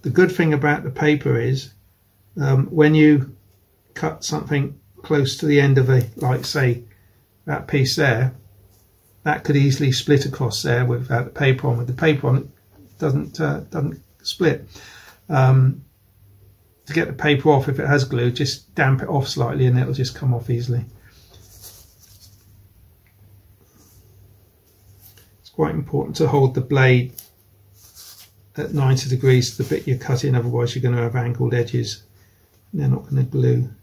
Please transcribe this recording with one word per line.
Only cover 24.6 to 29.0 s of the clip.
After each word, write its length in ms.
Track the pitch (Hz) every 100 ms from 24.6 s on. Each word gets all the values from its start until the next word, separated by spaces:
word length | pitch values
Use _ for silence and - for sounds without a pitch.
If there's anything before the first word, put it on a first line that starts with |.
| _ _ _ - - - _ _
It's 80 | -
quite 260 | - 156
important 400 | 160 - 143 151
to 140 | 151 151
hold 260 | 143 131
the 60 | 131
blade 600 | 127 139 131 123 127 - - _ _ _ _ _ - - - - - _ _
at 180 | - -
ninety 360 | 147 135 131